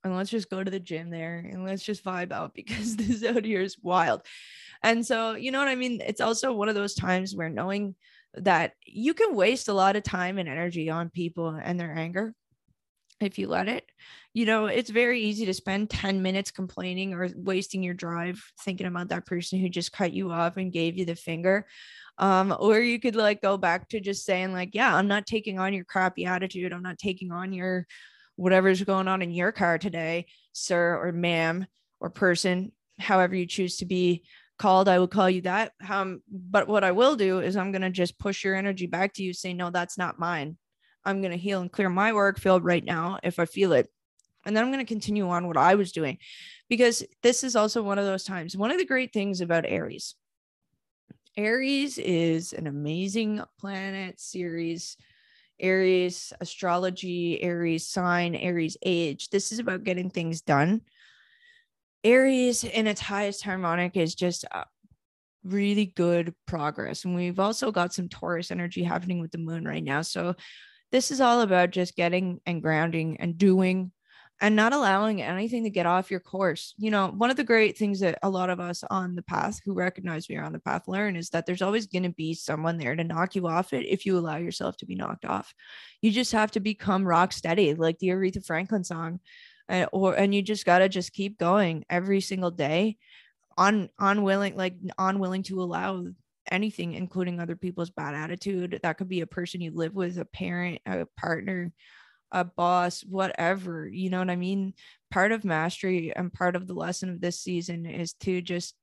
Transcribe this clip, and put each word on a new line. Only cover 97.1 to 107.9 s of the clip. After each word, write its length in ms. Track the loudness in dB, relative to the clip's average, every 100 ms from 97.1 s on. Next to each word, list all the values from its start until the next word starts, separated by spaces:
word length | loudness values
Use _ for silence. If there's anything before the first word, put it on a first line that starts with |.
| -4 -4 -4
other 160 | -6 -6
people's 360 | -8 -6 -8
bad 220 | -6 -8
attitude. 680 | -6 -8 -8 -4 -4 -4 -4
That 140 | -4 -4
could 100 | -4
be 140 | -4
a 60 | -6
person 340 | -8 -8 -8
you 100 | -8
live 200 | -4 -4 -2
with, 220 | -4 -4
a 80 | -10
parent, 560 | -8 -6 -4 -4 -6 -6
a 200 | -6 -6 -6
partner, 560 | -4 -2 -4 -6 -6 -10 _ -20 -20 _ _
a 100 | -2
boss, 580 | -2 0 2 4 2 -4
whatever, 840 | -8 -2 -2 0 0 0 -4 -8 -8
you 220 | -6 -2
know 80 | -2
what 140 | -2
I 40 | -2
mean? 380 | -2 -2 -2 -6 -20 -20 _
Part 200 | 2 4
of 140 | 4 0
mastery 640 | 0 0 -2 -2 0 -2 -4
and 180 | -6
part 220 | 0 0 0
of 100 | -4
the 80 |
lesson 360 | -8 -6 -6 -6
of 100 | -4
this 180 | -4 -6
season 460 | -6 -6 -4 -8
is 280 | -8